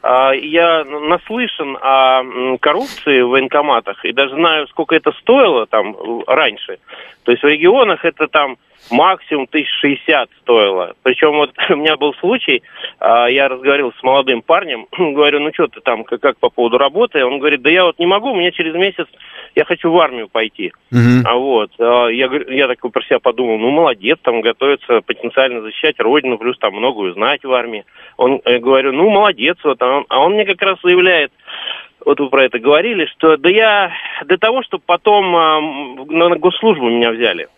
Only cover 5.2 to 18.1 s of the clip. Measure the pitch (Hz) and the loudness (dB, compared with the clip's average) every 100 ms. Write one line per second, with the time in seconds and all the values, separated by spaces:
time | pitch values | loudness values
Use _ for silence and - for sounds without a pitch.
5.2 | - 269 226 127 107 110 101 101 92 117 | 2 4 4 2 0 -2 -2 -8 -10 -8
6.2 | - 135 135 101 - 92 _ - - _ | -2 0 0 -2 -8 -16 _ -20 -20 _
7.2 | - 120 147 151 170 254 220 165 170 - | -2 2 2 4 4 4 2 0 -4 -4
8.2 | 156 156 143 120 _ _ - 120 170 190 | -2 0 -2 -6 _ _ -2 2 2 2
9.2 | - 151 131 156 139 - 147 135 - 147 | -4 -4 -2 -4 -4 -2 -2 -2 0 0
10.2 | 117 _ - 117 101 92 87 - 131 127 | -2 _ 2 4 4 0 -6 -4 -4 2
11.2 | 156 151 143 - - 147 156 151 147 - | 2 2 -2 -4 -2 0 0 0 -2 -2
12.2 | 175 247 - 127 - - - _ 98 117 | -2 -2 -2 -4 -4 -18 -18 _ 2 2
13.2 | 120 135 135 127 135 143 127 - 131 139 | 2 2 0 0 0 0 -2 -2 0 2
14.2 | 131 117 - 170 180 120 - - 170 143 | 0 -4 0 0 0 -10 -10 -4 -2 2
15.2 | 147 143 147 - 147 113 - 110 110 123 | 2 2 -4 -2 -4 -2 -4 -4 -6 -2
16.2 | 139 120 123 - 117 123 139 165 233 156 | -2 0 -4 0 0 2 0 0 -2 0
17.2 | 127 139 147 147 131 175 180 - 170 | -2 -2 -2 0 2 2 2 0 0